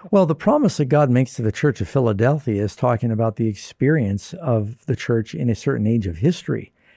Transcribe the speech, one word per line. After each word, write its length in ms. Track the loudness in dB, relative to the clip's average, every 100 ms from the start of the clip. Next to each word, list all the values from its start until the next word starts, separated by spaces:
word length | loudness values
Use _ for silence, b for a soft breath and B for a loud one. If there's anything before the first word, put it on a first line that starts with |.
| 0
Well, 160 | 2 2
the 80 |
promise 440 | 0 2 2 2 0
that 80 | 2
God 240 | 2 4
makes 240 | 4 2
to 80 | -2
the 100 | -4
Church 280 | 0 0 0
of 60 | -2
Philadelphia 720 | 0 0 2 2 2 -2 -2
is 140 | -2
talking 380 | -2 0 0 0
about 240 | 0 -2 0
the 100 | -4
experience 880 | -4 -14 -2 0 2 0 -4 -6
of 500 | -8 -2 -2 -2 -10 -6
the 100 | -6
church 360 | 0 -2 -2
in 160 | -4 -2
a 60 |
certain 320 | -2 -2 -2 0
age 220 | 0 -2
of 80 | -2
history. 560 | -2 -2 -4 -8 -8 _ b